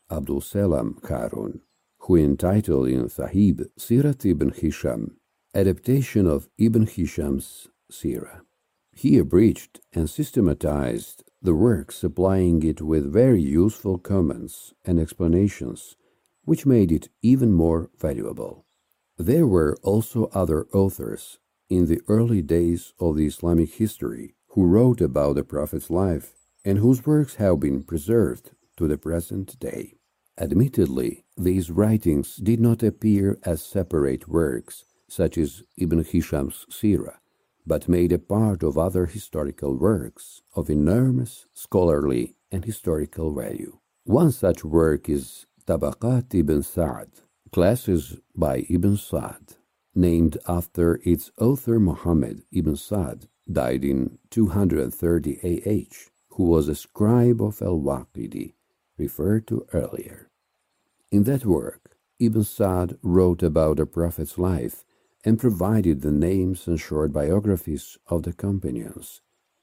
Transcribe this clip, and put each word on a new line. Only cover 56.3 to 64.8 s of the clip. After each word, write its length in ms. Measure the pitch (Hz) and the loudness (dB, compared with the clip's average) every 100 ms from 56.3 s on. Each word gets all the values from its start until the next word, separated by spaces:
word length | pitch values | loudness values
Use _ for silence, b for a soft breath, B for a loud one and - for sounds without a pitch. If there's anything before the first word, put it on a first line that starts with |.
who 120 | - | -2
was 240 | 87 82 73 | 2 4 2
a 80 | |
scribe 640 | 76 - - 107 120 123 113 | -4 -8 -2 2 4 4 2
of 220 | 107 104 | -2 -4
Al-Waqidi, 920 | 98 85 69 67 62 - 55 - - _ _ _ _ - | -4 -2 -2 -4 -8 -12 -10 -10 -12 _ _ _ _ -10
referred 480 | 71 - 85 110 110 | -8 -4 0 0 -2
to 180 | 113 - | -8 -4
earlier. 560 | 85 - - - - - _ _ _ _ _ _ _ - | -6 -6 -8 -14 -18 -20 _ _ _ _ _ _ _ -2
In 100 | 101 | 0
that 240 | 101 135 120 | 2 0 0
work, 460 | 78 - - _ _ _ - | 0 -2 -12 _ _ _ -2
Ibn 240 | 117 110 | 0 0
Sa'd 560 | 104 - 101 90 90 - | -2 0 0 0 -2 -4
wrote 400 | - 90 90 85 | 0 4 4 4
about 320 | 85 78 78 76 | 0 2 2 0
the 100 | 78 | -2
Prophet's 500 | 85 85 82 76 - | -2 -4 -4 -8 -4
life 480 | 90 82 58 - | -2 -2 -4 -12